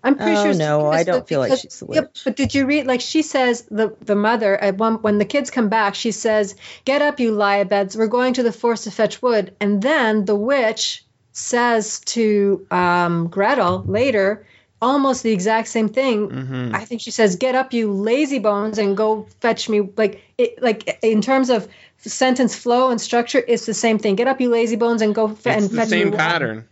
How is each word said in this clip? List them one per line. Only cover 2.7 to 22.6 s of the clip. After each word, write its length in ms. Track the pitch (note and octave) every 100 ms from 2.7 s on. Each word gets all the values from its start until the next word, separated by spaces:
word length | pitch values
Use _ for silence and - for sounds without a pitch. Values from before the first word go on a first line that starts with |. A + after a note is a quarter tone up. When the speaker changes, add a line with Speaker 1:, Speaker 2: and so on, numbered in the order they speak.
| D4 C4
Speaker 1:
like, 120 | B3
she 220 | - D#4+
says, 400 | D4+ C#4 B3+ A#3 -
the, 240 | G#3+ A3 G#3+
the 120 | - G#3
mother, 400 | G#3+ A#3 G#3+ G3
at 200 | G3+ G3
one, 200 | A3+ A3
when 220 | A3 G#3
the 60 |
kids 240 | G#3 C#4+ -
come 180 | C4+ G#3+
back, 260 | A3 G3+
she 160 | G3 A#3
says, 460 | - A3+ G#3+ G3 - - -
"Get 180 | - C#4+
up, 180 | D4 -
you 100 | A#3
lie-a-beds, 680 | G#3 G3+ G3+ G3 G3+ G3 A3
we're 120 | A3
going 260 | B3 B3+
to 80 | B3+
the 80 | A#3
forest 340 | A3+ A#3 A3
to 60 | G#3+
fetch 320 | - G#3 -
wood." 320 | B3 A3+ F#3+ -
And 200 | G#3 G3+
then 440 | A#3 D#4 A3+ G#3+
the 100 | G3+
witch 680 | G3+ A3 C#4 A3+ A3 - - _ _ _
says 720 | - - A#3+ A#3+ A3+ G#3+ -
to, 640 | - A#3 A3 G#3 G3+ F#3+ -
um, 560 | F3+ F3+ F3 F3 E3+ E3+
Gretel 560 | F#3+ G3+ C4+ F3+ F#3 -
later 580 | G3+ C4+ A3 G3 G#3+ - _ _ _
almost 420 | A#3 C#4 C4+ B3+
the 80 | A3+
exact 380 | G#3+ F#3+ A3 A3
same 200 | A#3 A3
thing. 400 | A3 C4+ G#3+ G#3
Speaker 3:
Mm-hmm. 460 | B2+ C3 B2+ B2
Speaker 1:
I 100 | -
think 160 | A3+ A#3+
she 120 | -
says, 240 | - A3 F3+
"Get 180 | B3+
up, 180 | B3+ B3+
you 200 | B3 A3
lazy 480 | G3 G#3 B3 D4 C4+
bones, 380 | G#3+ G3+ G#3+ G#3
and 180 | G3+ G3
go 320 | A3 A3 G#3+ _
fetch 280 | A3+ A3+ -
me." 200 | G#3 G3 G3
Like, 240 | G#3+ - _ -
it, 240 | B3 -
like, 380 | B3 A3 - -
in 200 | A3+ G#3+
terms 260 | B3+ C4+ B3+
of 200 | A#3 - - - _
sentence 580 | G#3+ - C4 C4 B3
flow 340 | -